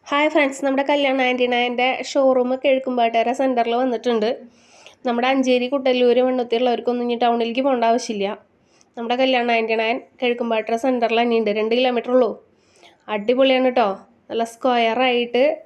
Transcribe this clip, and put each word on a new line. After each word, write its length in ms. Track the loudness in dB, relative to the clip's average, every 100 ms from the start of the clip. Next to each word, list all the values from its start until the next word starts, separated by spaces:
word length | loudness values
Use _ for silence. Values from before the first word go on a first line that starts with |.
| -4
ഹായ് 180 | 0 2
ഫ്രണ്ട്സ്, 300 | 2 0 -2 -2
നമ്മുടെ 180 | -2 0
കല്യാൺ 260 | 0 0 0
നയൻറ്റി 260 | 0 0 0
നയൻ്റെ 340 | 0 -2 0 -2 -2 -4
ഷോറൂം 400 | 0 2 2 0 0
കിഴക്കുംപാട്ടുകര 680 | 0 0 0 0 2 2 0 0
സെന്ററിൽ 340 | 0 0 0 0
വന്നിട്ടുണ്ട്. 460 | -2 -2 -2 -2 -2 -4 -12 _ _ -20 -20 _ -6
നമ്മുടെ 200 | -2 0
അഞ്ചേരി, 340 | 0 2 2 0
കുട്ടല്ലൂർ, 440 | -2 0 2 4 4 2
വെണ്ണുത്തി 280 | 0 -2 0
ഉള്ളവർക്കൊന്നും 440 | 0 0 -2 -4 -4
ഇനി 100 | 0
ടൗണിലേക്ക് 400 | 0 0 -2 -2 0
പോകേണ്ട 180 | 0 0
ആവശ്യമില്ല. 360 | 0 -2 -6 -6 -6 _ _ _ _ _ -12
നമ്മുടെ 180 | -6 0
കല്യാൺ 240 | 0 0 0
നയൻറ്റി 240 | 0 0 -2
നയൻ 180 | 0 -4 -6 _
കിഴക്കുംപാട്ടുകര 560 | -4 -2 -2 -4 -2 -2
സെന്ററിൽ 360 | 0 0 2 2
തന്നെയുണ്ട്. 300 | 2 2 2 0
രണ്ട് 140 | 0 2
കിലോമീറ്റർ 340 | 2 0 0 2
ഉള്ളൂ. 140 | 2 -2 _ _ _ _ -20 _ -8
അടിപൊളിയാണ് 580 | -6 -2 2 4 4 2 2
ട്ടോ. 100 | 0 -2 -12 _ _
നല്ല 140 | -6 -6
സ്ക്വയർ 460 | -4 -2 2 0 2 0
ആയിട്ട് 360 | 0 0 0 0 0